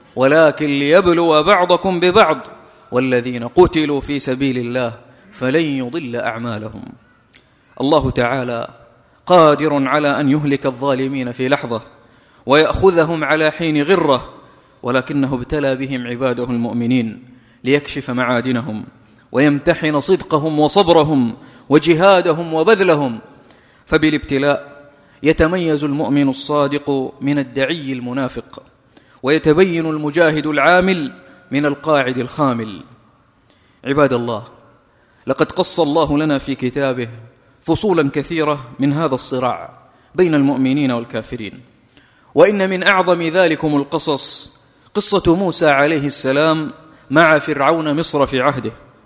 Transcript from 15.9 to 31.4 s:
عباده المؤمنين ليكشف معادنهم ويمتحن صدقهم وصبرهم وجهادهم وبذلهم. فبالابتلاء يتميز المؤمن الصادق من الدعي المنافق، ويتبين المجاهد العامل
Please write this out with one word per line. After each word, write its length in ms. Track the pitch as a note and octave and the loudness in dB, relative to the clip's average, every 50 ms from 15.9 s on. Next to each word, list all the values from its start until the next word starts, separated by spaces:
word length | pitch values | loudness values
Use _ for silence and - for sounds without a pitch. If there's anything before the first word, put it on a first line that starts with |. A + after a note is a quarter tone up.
| C#3 B2+ B2 | -6 -8 -8
عباده 380 | A#2+ A#2+ A#2+ C3+ C3 B2 A#2+ B2 | -8 -6 -4 -4 -2 -2 -4 -4
المؤمنين 800 | B2 B2 A#2+ A#2 A#2 - A#2+ A#2 A#2 B2+ B2+ A#2 A2+ G#2 - - - - - _ _ _ _ - | -4 -4 -4 -4 -4 -4 -4 -2 0 0 0 0 -2 -6 -12 -18 -20 -20 -20 _ _ _ _ -2
ليكشف 460 | B2 C#3 C#3+ C#3 - - D3 C3+ - | 0 0 0 0 -4 -10 -10 -8 -6
معادنهم 760 | B2 B2 B2+ A#2+ B2+ A#2+ A#2 C3 B2+ A#2+ A2 - A2 G#2+ - - - _ _ _ _ _ _ _ - | -4 -2 -2 0 0 -2 0 -2 -2 -4 -4 -6 -8 -10 -12 -14 -18 _ _ _ _ _ _ _ 0
ويمتحن 680 | B2 C#3+ D3+ C#3+ C#3 C3+ F3 E3 - E3 D3+ D3+ D3 | 2 2 2 2 0 0 -2 -2 0 -2 -2 -2 -2
صدقهم 600 | C3+ - F#3+ D#3+ - - D#3 D3+ C#3+ D#3+ D#3 D3+ | 0 0 0 0 0 -2 -2 -2 0 -2 0 0
وصبرهم 760 | D3+ D3 - G3+ G3 E3 E3+ E3 D3+ D3+ D#3 C3+ B2 A2+ A2 - - - - - - - | 0 2 2 2 4 6 4 4 4 4 2 0 0 0 -4 -8 -16 -20 -20 -20 -2 2
وجهادهم 840 | C3+ D#3 D3 E3 E3+ D#3 F3+ G3 G3 F3+ E3+ F3 D#3 D#3+ E3+ E3 D#3+ | 2 4 4 4 2 4 6 6 6 4 4 2 0 -2 -4 -4 -2
وبذلهم. 680 | D#3+ D#3 F#3+ A3 F#3+ G3 F#3 D#3+ D3 C#3+ C3 A2+ A2 - - - - _ _ - _ _ _ _ _ _ | 0 2 4 4 4 4 2 2 2 0 -2 -4 -8 -12 -18 -20 -20 _ _ -20 _ _ _ _ _ _
فبالابتلاء 1040 | - - D#3 D3+ D#3 D3+ D3 - - D3 C3 C#3 C#3+ C#3+ - - - - - - - _ _ _ _ _ _ - | -2 0 2 2 2 0 -2 -4 -4 -2 0 0 0 0 -2 -4 -12 -20 -20 -20 -20 _ _ _ _ _ _ 0
يتميز 640 | D3 D#3+ - D#3+ D#3 F3+ F#3 F3 D#3+ D#3 C#3+ D3 | 0 2 2 2 0 0 -2 -2 -2 -2 -2 -2
المؤمن 440 | D3 C#3 D3 - G#2+ C#3 C#3+ C#3+ C3+ | -4 -4 -4 -2 0 0 2 2 2
الصادق 840 | C3 C3+ - - D3 D3 C#3+ C3+ C#3+ C#3+ - - C#3 C3+ C3 B2+ - - | 0 -2 -4 -2 -2 0 0 0 -2 -4 -2 -2 -2 -2 -4 -6 -8 -6
من 180 | B2+ C#3 D3 D3 | -4 -2 -2 -2
الدعي 540 | C3+ B2 A#2+ C3+ C3+ C3 E3 E3+ C#3+ C3+ C3+ | -4 -4 -4 -4 -2 -2 -4 -6 -6 -8 -8
المنافق، 680 | B2+ A#2+ B2 B2 C#3 C3+ B2 - B2 - - - - - _ _ _ _ _ _ - _ _ _ _ - | -8 -8 -8 -6 -6 -6 -6 -6 -10 -14 -14 -20 -20 -20 _ _ _ _ _ _ -20 _ _ _ _ 0
ويتبين 640 | B2+ D3+ D#3+ D#3 D#3+ D3+ E3 F#3+ F#3+ E3+ E3 D#3+ | 0 2 2 4 4 4 4 4 2 2 -2 -4
المجاهد 600 | D#3+ D#3 D3+ D3+ D3 C#3+ E3+ E3+ D#3 D#3 D#3 C#3+ | -4 -4 -4 -6 -2 0 2 2 2 2 0 -2
العامل 640 | D#3 D3+ D3 C#3 D#3 F3+ F#3 F#3 F#3+ F#3+ F3 D3 B2 - - - - - - | -2 0 2 4 4 4 4 4 2 0 0 -4 -6 -10 -14 -20 -20 -20 -20